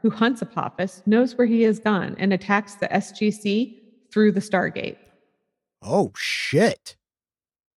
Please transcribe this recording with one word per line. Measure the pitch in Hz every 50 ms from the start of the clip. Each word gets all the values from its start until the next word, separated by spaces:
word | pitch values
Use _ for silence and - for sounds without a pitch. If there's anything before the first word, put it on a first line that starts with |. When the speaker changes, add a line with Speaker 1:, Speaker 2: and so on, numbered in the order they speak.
Speaker 1:
who | - 220
hunts | 214 - 226 240 269 233
Apophis, | 196 - - 165 - - - - 180 190 - - -
knows | 202 214 233 254 247 254
where | - 247
he | 220 233 226 226
has | 220 208
gone | 220 - 214 208 180 - 143 -
and | - 190 196
attacks | 196 185 - - 302 - 208 - -
the | - - - -
S | 196 190 -
G | - - 214 214
C | 208 - - 202 202 220 254 - - - _ _ _ _ _ _ -
through | 214 214 214
the | 175 196
Stargate. | 190 - - 180 175 175 - - - - - _ _ _ _ _ _ _ _ _ _ _ _ _ _ _ _ _
Speaker 2:
Oh, | - 101 139 202 165 98 -
shit. | - - - - - - - 131 151 220 233 - - - - - _ _ _ _ _ _ _ _ _ _ _ _ _ _ _ _